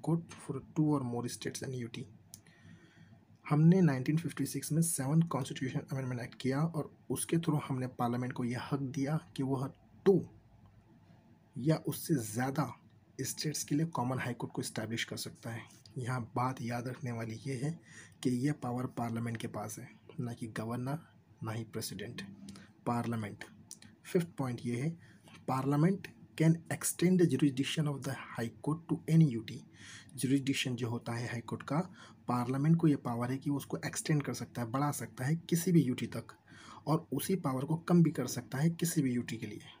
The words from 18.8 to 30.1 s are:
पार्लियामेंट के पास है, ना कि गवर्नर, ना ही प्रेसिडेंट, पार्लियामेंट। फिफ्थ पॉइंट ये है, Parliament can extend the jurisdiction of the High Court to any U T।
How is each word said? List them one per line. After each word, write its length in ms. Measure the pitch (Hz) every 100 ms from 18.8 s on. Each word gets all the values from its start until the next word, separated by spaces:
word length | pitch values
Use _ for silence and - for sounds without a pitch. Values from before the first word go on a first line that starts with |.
| 127 117
पार्लियामेंट 380 | 117 113 117 117
के 120 | 113
पास 280 | 107 110 -
है, 100 | 127 - - -
ना 120 | 120
कि 140 | 120 117
गवर्नर, 500 | 110 110 120 127 156 - - _ -
ना 80 | 110
ही 120 | 110
प्रेसिडेंट, 580 | 113 113 - 95 101 117 - - - - - - -
पार्लियामेंट। 580 | 120 113 113 104 104 - - - - - -
फिफ्थ 240 | - 185 165 -
पॉइंट 220 | 131 120
ये 120 | 120 120
है, 200 | 151 165 - - - - -
Parliament 580 | 131 131 143 170 202 - - - -
can 160 | 160 165 -
extend 480 | - - - 175 185
the 60 | 165
jurisdiction 560 | 127 147 131 135 - 147
of 120 | 139
the 120 | 131 127 -
High 200 | - 117 -
Court 220 | - 160 -
to 80 | 151 -
any 180 | 160 156
U 100 | 113 110
T। 80 | 139 - - - - -